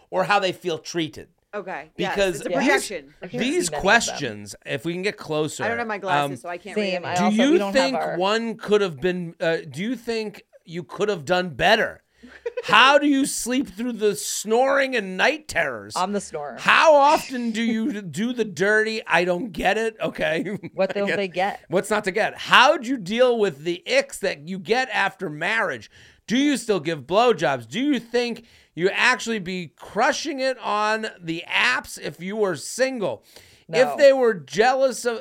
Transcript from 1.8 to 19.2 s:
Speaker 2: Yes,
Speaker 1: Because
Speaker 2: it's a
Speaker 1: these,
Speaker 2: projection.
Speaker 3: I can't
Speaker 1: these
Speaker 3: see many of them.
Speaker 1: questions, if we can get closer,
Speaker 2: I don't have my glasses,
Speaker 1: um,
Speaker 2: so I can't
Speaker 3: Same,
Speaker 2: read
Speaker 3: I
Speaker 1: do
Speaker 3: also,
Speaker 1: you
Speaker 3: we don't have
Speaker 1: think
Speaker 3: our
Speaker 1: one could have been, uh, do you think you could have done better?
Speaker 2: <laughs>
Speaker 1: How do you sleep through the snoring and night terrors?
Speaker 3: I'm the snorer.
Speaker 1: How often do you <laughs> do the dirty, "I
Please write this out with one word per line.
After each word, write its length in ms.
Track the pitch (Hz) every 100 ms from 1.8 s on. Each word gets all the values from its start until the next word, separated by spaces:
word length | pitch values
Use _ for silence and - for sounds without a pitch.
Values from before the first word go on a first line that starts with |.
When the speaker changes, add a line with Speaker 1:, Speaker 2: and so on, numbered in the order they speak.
| 156 -
Speaker 2:
Yes, 200 | 185 185
Speaker 1:
Because 200 | 196 170
Speaker 2:
it's 80 | -
a 20 |
Speaker 1:
these, 80 | 180
Speaker 2:
projection. 560 | 247 277 - 175 139 -
Speaker 3:
I 60 | 180
can't 120 | 247
Speaker 1:
these 120 | 247
Speaker 3:
see 0 |
many 60 | 349 165
of 40 |
them. 100 | 147
Speaker 1:
questions, 760 | 185 226 - 123 127 104 101 - -
if 180 | 143
we 80 | 165
can 100 | 175
get 140 | 196 -
closer, 460 | - 151 151 -
Speaker 2:
I 60 | 165
don't 100 | 233
have 80 | 233
my 120 | 208
glasses, 340 | 190 147 143
Speaker 1:
um, 40 | -
Speaker 2:
so 60 | 175
I 100 | 175
can't 160 | 202
Speaker 3:
Same, 300 | 185 196 180
Speaker 2:
read 80 | 165
Speaker 3:
I 20 |
Speaker 1:
do 100 | 180 208
Speaker 3:
also, 160 | 214
Speaker 1:
you 80 | 269
Speaker 3:
we 60 | 349
don't 80 | 392 269
have 80 |
Speaker 1:
think 120 | 269 202
Speaker 3:
our 200 | 156 165
Speaker 1:
one 400 | 190 220 233 220
could 240 | - 208
have 200 | 196 139
been, 360 | 180 180 170 -
uh, 200 | 170 165 165
do 100 | 127
you 100 | 208
think 480 | 247 240 226 214 208 - _
you 180 | - 170
could 260 | - - 208
have 160 | 190
done 260 | 135 180 180
better? 500 | 127 170 220 143 82 _ _
Speaker 2:
<laughs> 400 | 247 - 466 494
Speaker 1:
How 320 | - 214 262 294
do 80 | 294
you 200 | 269 277
sleep 420 | - 220 254 233
through 240 | 185 247
the 240 | 214 208 196
snoring 800 | - - 202 226 269 277 269 254
and 220 | 196 185
night 280 | 208 302 -
terrors? 480 | 170 151 113 101
Speaker 3:
I'm 180 | 110 190
the 100 | 202
snorer. 340 | - 156 143 117
Speaker 1:
How 360 | 190 226 320
often 560 | 294 277 320 - 254 233
do 100 | 214
you 380 | 226 220 226 208
<laughs> 0 |
do 300 | 190 143 233
the 140 | 247 220
dirty, 560 | 151 196 214 214 220 -
"I 200 | 165